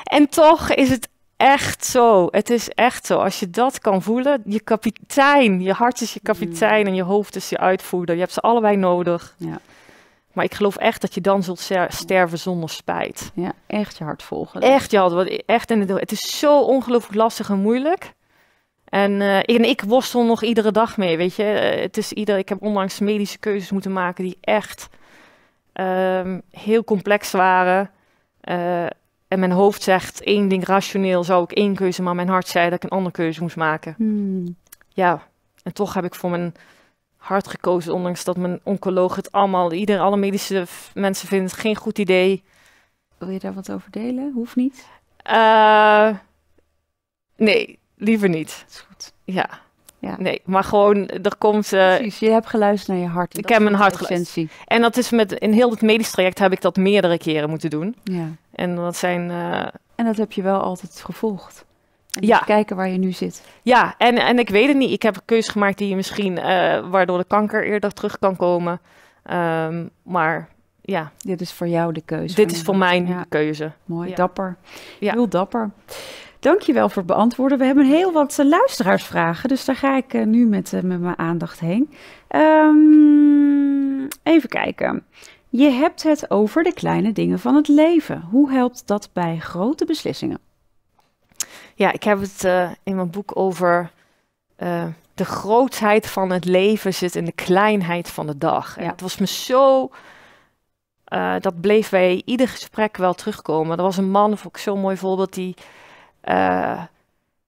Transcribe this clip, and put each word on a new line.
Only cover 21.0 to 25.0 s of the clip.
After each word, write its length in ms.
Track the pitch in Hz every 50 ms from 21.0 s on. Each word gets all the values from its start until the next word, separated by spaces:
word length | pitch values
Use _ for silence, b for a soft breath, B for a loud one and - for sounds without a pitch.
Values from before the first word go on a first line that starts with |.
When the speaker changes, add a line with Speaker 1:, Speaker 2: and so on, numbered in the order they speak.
| 190 180 165
Speaker 1:
weet 180 | 160 175 185 -
je. 100 | - 214
Eh, 360 | 208 208 - - - - - -
het 140 | 190 -
is 160 | 220 202 - -
ieder, 260 | - 214 208 208 190
ik 100 | 196 -
heb 140 | 202 185 -
onlangs 360 | 214 208 202 190 196 - -
medische 400 | 202 202 214 214 208 190 - -
keuzes 320 | - 214 202 202 185 -
moeten 220 | 196 196 190 196 190
maken 320 | 190 180 175 180 - 185
die 140 | 185 180 -
echt, 480 | - - 208 214 190 - - - - b b b